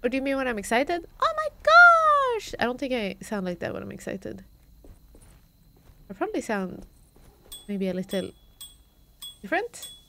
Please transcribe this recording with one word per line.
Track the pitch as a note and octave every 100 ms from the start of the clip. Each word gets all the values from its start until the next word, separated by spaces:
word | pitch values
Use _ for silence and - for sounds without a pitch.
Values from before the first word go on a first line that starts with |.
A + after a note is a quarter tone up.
Or | B3
do | C4
you |
mean | C4+ C4+
when | C4
I'm | A3
excited? | G3 A#3 D4 F4 E4+ -
Oh | D5+
my | D#5 D#5 -
gosh! | - E5 F5 E5 D#5+ D5 C5 A#4 - -
I |
don't | A#3 B3+
think | C#4
I | B3 G3+ F#3
sound | - G#3+
like | F#3 F3
that | -
when | -
I'm | -
excited. | G3 - F#3+ F#3+ G3 F#3+ - - - - - - - - - _ _ - - - - -
I |
probably | G3+ F#4 G#4+
sound | - G#3 F#3 - - - - - - - - - -
maybe | G3+ F#3+
a |
little | F3+ F#3 G3 F#3 - - - - - - _ _ _ - -
different. | G3+ E4 A#4 - - -